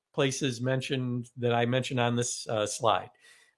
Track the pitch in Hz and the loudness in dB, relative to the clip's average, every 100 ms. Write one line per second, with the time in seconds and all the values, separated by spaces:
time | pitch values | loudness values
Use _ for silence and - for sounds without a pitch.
0 | _ - 139 131 139 117 127 131 - 131 | _ 0 0 0 -2 -2 0 0 -2 -2
1 | 123 123 123 123 120 120 120 127 123 127 | -2 -4 -6 -4 0 2 2 2 0 0
2 | 120 120 120 - - 110 104 - 110 92 | 2 2 -2 -4 -4 -2 -2 0 2 2
3 | - _ - - _ | -2 _ -20 -20 _